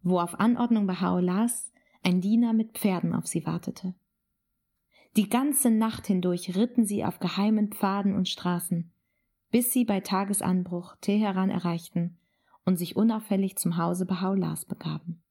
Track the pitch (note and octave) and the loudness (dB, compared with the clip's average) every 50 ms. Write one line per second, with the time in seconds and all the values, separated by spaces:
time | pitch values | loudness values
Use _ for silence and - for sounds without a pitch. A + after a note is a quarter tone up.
0 | - F3 F#3 F3+ E3+ F3 - - F#3+ A3+ A#3+ - A#3+ A#3 A#3 A3 G3+ G3 F3+ F3+ | 0 2 2 2 0 -2 0 2 2 2 4 2 2 2 2 2 2 0 0 0
1 | F#3 F3 F3+ F3+ F3+ F3+ F3+ F#3+ A3+ A#3+ A#3+ - - - _ _ _ _ _ _ | 0 0 2 2 2 2 2 2 0 0 -2 -4 -10 -12 _ _ _ _ _ _
2 | _ F#3+ F3+ F#3 F3+ G3 G#3+ A3+ A#3 A#3 A3+ A3 A3 A3+ _ - - G#3 F#3 F3 | _ 2 2 2 2 2 4 4 4 4 2 2 0 0 _ -2 0 0 2 2
3 | - E3+ E3+ F#3 E3 - - E3 D#3 - D#3+ E3+ - - - - - F#3 F#3 _ | 0 0 -2 -2 -4 -2 -4 -4 -2 -2 -4 -4 -4 -8 -10 -8 -8 -10 -10 _
4 | _ _ _ _ _ _ _ _ _ _ _ _ _ _ _ _ _ _ _ _ | _ _ _ _ _ _ _ _ _ _ _ _ _ _ _ _ _ _ _ _
5 | _ _ _ - G#3 G3+ - A#3+ C4+ D4 C#4+ - - B3 A3+ A3 A3+ A3 A3 - | _ _ _ 0 0 2 2 0 2 2 0 2 2 4 4 4 2 0 -2 -6
6 | - - G3+ F3+ F3+ F3+ F3+ F3 - - F3 F#3 A3 B3 B3 - A3+ G3 G3+ G3+ | -2 0 0 2 2 0 0 -2 -4 -4 0 0 0 0 2 0 0 2 0 -2
7 | - - E3+ - - F3+ - - G3 G#3+ A3 G#3+ G#3+ G#3 G#3 - - G3 F#3+ G3+ | -2 -2 -4 -2 -4 -4 -2 0 2 2 2 2 0 0 -2 -2 -2 0 0 2
8 | G3+ G3+ G3 G3+ F#3 - - - - F3 F3+ F3 F3 - - E3+ E3+ - _ _ | 0 0 2 0 -2 -2 -4 -6 -4 -2 -2 -2 -2 -2 -4 -4 -4 -6 _ _
9 | _ _ _ _ _ _ _ _ _ _ - A#3 A#3+ - - B3+ B3 A3+ G#3 F#3+ | _ _ _ _ _ _ _ _ _ _ 0 0 0 2 0 0 0 2 0 -2
10 | F#3+ - G3+ F#3+ G3+ G3 G3+ G3 - - F#3 F#3 F3+ F3+ F3 F3 F3 - - _ | -2 -2 -2 -2 0 0 -2 -2 0 0 0 0 0 -2 -6 -8 -8 -10 -18 _
11 | - - G3+ G#3 G#3+ G#3 F#3+ F#3 F#3+ G3 - F3+ - F3 E3+ E3+ E3+ - _ F3 | -4 0 0 2 2 0 0 0 0 0 0 -2 -2 -2 -4 -4 -6 -6 _ -2
12 | E3+ E3+ - _ _ _ _ _ _ _ _ _ _ - F#3 E3+ F3 E3+ - - | -2 -2 -6 _ _ _ _ _ _ _ _ _ _ 0 0 0 0 -4 -2 2
13 | G#3 A3+ A3 A3 A3 - G3+ F#3+ G3 F#3+ - - - F3 E3+ E3+ E3+ E3+ F3 F3+ | 2 2 2 0 -2 -2 0 0 0 0 -2 -2 -2 0 0 0 0 0 0 -2
14 | F#3 F3+ F#3+ E3+ F#3 F#3 G3 G3 F3+ E3 D#3 D#3 - _ - - - D#3+ D#3 D#3 | -2 -2 -2 -2 -2 -2 0 0 0 -2 -4 -6 -8 _ -12 -10 -8 -8 -8 -8
15 | - F3 E3 - _ _ | -8 -10 -12 -12 _ _